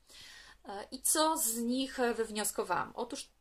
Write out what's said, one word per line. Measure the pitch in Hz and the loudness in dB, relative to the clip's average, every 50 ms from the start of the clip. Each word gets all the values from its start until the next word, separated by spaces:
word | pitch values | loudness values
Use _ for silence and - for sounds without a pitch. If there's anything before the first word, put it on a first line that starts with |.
| _ _ - - - - - - - - - - - | _ _ -20 -20 -18 -18 -18 -18 -20 -20 -20 -18 -12
E, | - 196 202 - - | -10 -8 -8 -8 -10
i | - 262 | -10 -2
co | - - - 320 311 311 320 | 2 4 6 6 6 4 4
z | 277 220 220 226 | 2 0 0 0
nich | 233 233 233 247 262 269 269 - 262 247 233 226 | 0 0 0 2 0 0 -2 0 2 2 2 2
wywnioskowałam? | 220 226 220 208 214 202 - - - 202 180 175 147 - - - | 0 -2 -2 0 -2 -2 -2 0 -2 0 0 0 0 0 -4 -4
Otóż, | - 247 - 285 - - - _ _ | -6 -6 -6 -6 -8 -10 -12 _ _